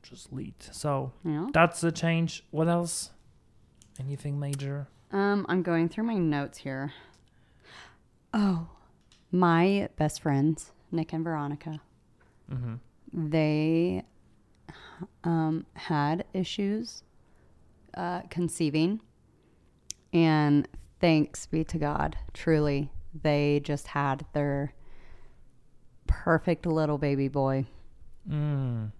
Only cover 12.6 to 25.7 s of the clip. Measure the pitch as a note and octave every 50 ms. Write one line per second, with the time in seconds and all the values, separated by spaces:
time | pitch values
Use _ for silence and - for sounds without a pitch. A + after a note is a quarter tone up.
12.6 | B2 A#2 A2+ A#2+ - - _ _ - - - F3 D#3+ D3+ D3+ D#3+ D#3 D3+ D3+ D3+
13.6 | D3+ D#3 E3 E3 E3+ F3+ F#3 F#3+ - - _ - _ - _ _ _ _ _ _
14.6 | _ - - - - - - - - - _ _ - E3+ E3+ E3 D#3+ D#3 D#3+ D#3+
15.6 | - - _ - - - D#3 D3 C#3+ C#3+ D#3+ F3+ - - - F#3 F#3 - - -
16.6 | G3+ G3 G#3 A3 A#3+ A3+ - - - _ _ - _ _ _ - _ _ - -
17.6 | - - _ _ _ - - - F3+ F3 F3+ F3 - - - F3 F3 E3 - -
18.6 | E3+ D3+ C#3+ D#3 D#3 F3 G#3 A3 - _ _ _ _ _ _ _ _ _ _ _
19.6 | _ _ _ _ _ _ - _ _ _ - E3+ E3 D#3+ D#3 D3+ D3+ D3 D3 D3
20.6 | - - - - - - - _ - E3+ D#3+ D#3 D3 - - - - - - D#3+
21.6 | D#3+ - - D#3+ D3+ D3 D3 - C#3+ D3+ - - - - - - - E3 D#3+ D3+
22.6 | D3+ D3 C#3+ C#3 D3 C#3+ - - - - - D#3 - D#3 D3 D3 D3 D3 D3 D3
23.6 | C#3 - D3 C#3 - - - D3 C#3 C#3 C3+ C3+ C#3+ - - D3 C#3+ C#3+ C#3 C#3
24.6 | C#3 C#3 - - - - - - - - - - - - - - - - - -
25.6 | - -